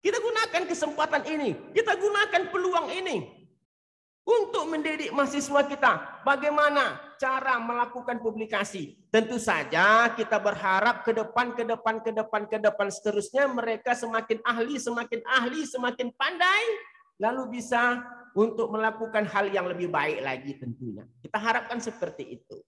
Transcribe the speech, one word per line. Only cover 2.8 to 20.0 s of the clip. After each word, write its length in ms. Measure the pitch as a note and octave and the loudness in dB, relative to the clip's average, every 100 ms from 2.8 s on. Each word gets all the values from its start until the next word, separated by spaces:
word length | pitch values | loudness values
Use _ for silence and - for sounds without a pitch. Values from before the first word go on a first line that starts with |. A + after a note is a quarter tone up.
| C#4+ | 0
ini 320 | F4+ F#4 A3+ B2+ - - _ _ _ _ _ _ _ | -4 -2 -4 -6 -16 -20 _ _ _ _ _ _ _
untuk 480 | - A4+ G#4+ G#4 D#4 | 2 4 4 -2 -2
mendidik 400 | D#4+ D#4 D#4 D4 C4+ | -2 -2 -4 -2 0
mahasiswa 480 | C#4 C#4 C4 C#4+ | 0 0 2 2
kita 560 | C#4+ C#4+ C4 E3 - - - | 2 4 4 4 -4 -4 0
bagaimana 720 | C#4 D4 D4 D4 C#4+ A#3+ C#3 - - | 2 2 4 4 4 0 -2 -14 -6
cara 400 | C4 C4 C4 B3 | -2 -2 0 0
melakukan 640 | A#3 A#3+ A#3+ B3 B3 A#3 | 0 -2 -2 -4 -6 -4
publikasi. 800 | A3 G#3+ A3 G#3 G3+ G3 D3+ - _ | -4 -4 -4 -2 -2 -6 -10 -14 _
Tentu 320 | A3 A3 A#3+ | 2 2 -2
saja 720 | - E3 C#3 D#3+ F#3+ A3 A#3 | 0 0 2 6 8 8 6
kita 240 | A3+ G#3+ G#3 | 2 0 2
berharap 720 | G3+ G3+ G3 F#3+ A3 A#3+ - | 2 0 2 4 4 2 0
ke 80 | A3+ | 0
depan, 400 | A3 A#3 B3 A#3+ | 0 0 0 -2
ke 80 | |
depan, 400 | A3+ A3+ A3+ A3 | -2 0 0 -2
ke 80 | A3 | -2
depan, 300 | G#3+ A3 G#3+ | -2 -2 -4
ke 160 | G#3 A3 | -2 2
depan 320 | G#3 G3+ G3+ | 2 2 -4
seterusnya 560 | G3 G#3+ G#3 G3+ C4 C#4 | -2 -2 -2 -2 0 2
mereka 480 | B3 A#3 A3 - A#3+ | 0 -4 -4 -2 -2
semakin 480 | A3+ A3+ A3 A3 | 0 -4 -2 -4
ahli, 320 | A3+ A#3 A#3 C#4 | -2 -2 -2 -4
semakin 480 | A#3 A#3 A#3 A3+ | -4 -6 -4 -8
ahli, 400 | - C4+ A#3+ D4+ | 0 0 0 -4
semakin 480 | D4 B3+ B3 B3 B3 | -6 -4 -4 -2 -8
pandai, 520 | - C#4 F4 F4+ G4+ A#4 G#4 - - _ _ | -2 -4 2 4 4 2 -4 -8 -20 _ _
lalu 400 | G#3 C4 B3 A#3+ | -2 -2 -6 -8
bisa 480 | - A#3+ A#3+ A#3+ - - - F#3+ | 0 2 2 0 -6 -16 -6 2
untuk 400 | A3+ A3+ A3+ G#3+ | 2 2 -2 0
melakukan 480 | A3 A3 A3 G#3+ | -2 -2 -2 -2
hal 240 | G#3 G3+ G3+ | 0 0 0
yang 160 | F#3+ F3+ | 0 -2
lebih 160 | F3 F3 | -4 -2
baik 320 | D#3 | 0